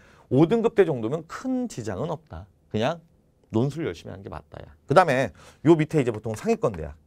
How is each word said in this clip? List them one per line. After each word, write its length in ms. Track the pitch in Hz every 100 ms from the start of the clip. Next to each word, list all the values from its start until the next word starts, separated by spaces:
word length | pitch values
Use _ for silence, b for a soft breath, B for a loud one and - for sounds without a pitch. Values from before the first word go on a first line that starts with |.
| b b b
오 180 | 127 165
등급 280 | 226 202 -
때 100 | 165
정도면 400 | 131 110 165 156
큰 420 | - 262 254 247
지장은 400 | - 107 92 156
없다. 380 | 160 - 82 95 _ _
그냥 300 | 107 123 170 - _ _ _ -
논술 360 | 110 139 147 123
열심히 240 | 87 110
하는 140 | 95
게 60 | 101
맞다, 320 | 80 - - -
야. 100 | - -
그다음에 440 | 156 170 127 117 - B B 139
요 100 | 165
밑에 260 | 156 156
이제 100 | 123
보통 240 | 107 110 110
상위권 380 | 220 226 139
대학. 220 | 85 76 -